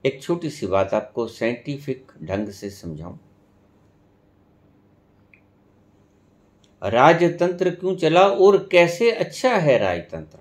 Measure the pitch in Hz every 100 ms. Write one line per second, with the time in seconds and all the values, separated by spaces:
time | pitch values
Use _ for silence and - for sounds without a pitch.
0 | 139 139 - 170 160 - 98 95 95 107
1 | - - 113 - 117 120 - 139 139 127
2 | - - 80 98 107 98 104 95 87 78
3 | 85 - _ _ _ _ _ _ _ _
4 | _ _ _ _ _ _ _ _ _ _
5 | _ _ _ _ _ _ _ _ _ _
6 | _ _ _ _ _ _ _ _ 98 113
7 | 143 165 175 175 175 180 180 175 185 180
8 | 156 170 196 - 196 196 - 175 170 170
9 | 233 220 175 - 262 220 156 117 98 87
10 | - 82 76 -